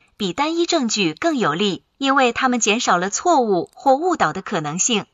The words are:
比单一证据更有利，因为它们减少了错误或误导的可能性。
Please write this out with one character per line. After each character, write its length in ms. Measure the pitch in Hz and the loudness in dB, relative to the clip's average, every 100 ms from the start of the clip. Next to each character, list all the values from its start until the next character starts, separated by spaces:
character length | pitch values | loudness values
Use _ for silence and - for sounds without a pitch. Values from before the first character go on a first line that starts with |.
| _ - | _ -6
比 160 | 196 | -6
单 240 | 170 302 330 | -2 -2 -2
一 80 | |
证 240 | 339 339 233 | 0 0 0
据 240 | 214 175 | 0 0
更 240 | 156 339 285 | 0 -2 0
有 160 | 180 | 0
利， 320 | 160 208 165 _ - | 0 0 -2 _ -4
因 160 | 277 | 0
为 180 | 277 247 | 2 2
它 160 | 233 262 | 2 0
们 100 | 247 | 0
减 220 | 226 214 | 0 0
少 160 | 240 180 | 0 0
了 140 | 185 | 0
错 300 | - 359 311 | -2 2 2
误 280 | 226 185 - | 2 0 -2
或 220 | - 277 269 | -4 2 2
误 200 | 359 330 | 2 0
导 160 | 170 | -2
的 80 | 151 | -2
可 220 | - 180 | -6 -6
能 160 | 151 165 | -4 -4
性。 260 | - 214 - | -2 -2 -4